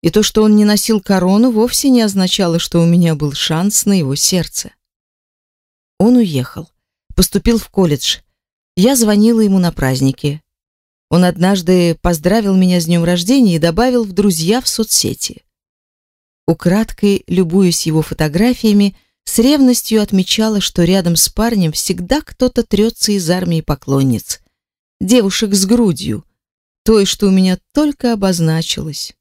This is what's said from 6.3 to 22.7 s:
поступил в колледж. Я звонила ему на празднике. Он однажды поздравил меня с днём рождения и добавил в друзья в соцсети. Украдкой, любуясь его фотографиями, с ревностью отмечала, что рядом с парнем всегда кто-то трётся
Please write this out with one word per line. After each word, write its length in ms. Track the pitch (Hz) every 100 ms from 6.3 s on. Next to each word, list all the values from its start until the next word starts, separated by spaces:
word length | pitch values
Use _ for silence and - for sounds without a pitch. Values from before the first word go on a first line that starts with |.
| 143 123 - - _ _ _ _
поступил 460 | - 185 196 196 226
в 100 | -
колледж. 500 | - 180 143 - - _ _ _ _ _ -
Я 180 | 208 269
звонила 460 | 220 208 220 226
ему 180 | 214 190
на 140 | 175
празднике. 680 | - 135 131 135 135 147 147 _ _ _ _ _ _ _
Он 160 | 170 180
однажды 720 | 175 185 196 170 185 175 160
поздравил 600 | 180 170 165 214 208 190
меня 240 | 185 180
с 60 | 165
днём 180 | 175
рождения 540 | 165 175 170 277 226 165
и 20 |
добавил 460 | 165 170 254 247 214
в 80 |
друзья 480 | 180 202 165 160 240
в 60 | -
соцсети. 760 | - 220 - - 82 - - _ _ _ _ _ _ _ _ _ _ -
Украдкой, 800 | 160 175 185 226 - 202 196 -
любуясь 580 | 175 175 180 185 165 -
его 160 | 156
фотографиями, 960 | 156 - 151 151 208 247 226 202 202 - _ _ -
с 140 | -
ревностью 640 | 240 294 262 240 - 220
отмечала, 600 | 208 190 185 - 220 208
что 220 | - -
рядом 320 | 170 190 175 170
с 100 | -
парнем 460 | - 226 220 165
всегда 480 | 151 - 175 180 285
кто-то 420 | - - 254 -
трётся 480 | 226